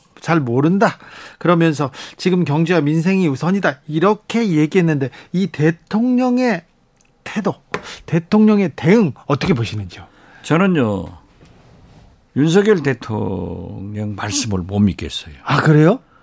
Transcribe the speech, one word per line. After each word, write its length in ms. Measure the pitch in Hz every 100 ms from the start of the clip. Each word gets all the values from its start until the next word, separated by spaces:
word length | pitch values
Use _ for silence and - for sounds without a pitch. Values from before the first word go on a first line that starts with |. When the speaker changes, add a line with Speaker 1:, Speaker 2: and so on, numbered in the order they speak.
| _ -
Speaker 1:
잘 180 | - 165
모른다." 580 | 123 120 151 196 196 - - - - -
그러면서 520 | - 170 165 147 135 - - -
"지금 280 | 185 180 165
경제와 360 | 147 165 180
민생이 460 | 147 160 170 190 175
우선이다." 520 | 131 160 196 180 - -
이렇게 600 | 156 190 208 - 226 220
얘기했는데 580 | 151 151 196 165 147 127 - -
이 140 | 175 196
대통령의 1160 | - 156 165 - 208 247 247 254 247 247 175 - _ _ _ _ _
태도, 320 | - - 190 - _ - - - -
대통령의 680 | 165 170 214 214 208 180 -
대응 360 | 156 226 180 - -
어떻게 280 | 139 - 139
보시는지요? 500 | 110 104 92 - - _ _ -
Speaker 2:
저는요, 640 | - 156 196 165 113 98 85 - _ _ - _ _ - - - - _ _ 127
윤석열 480 | 160 180 202 196
대통령 1300 | 139 123 - 107 104 92 90 87 90 104 98 104 107 101
말씀을 440 | 107 98 110 95
못 180 | 87 101
믿겠어요. 540 | 101 80 82 - - -
Speaker 1:
아, 180 | - 139
그래요? 380 | - 151 156 247 _ _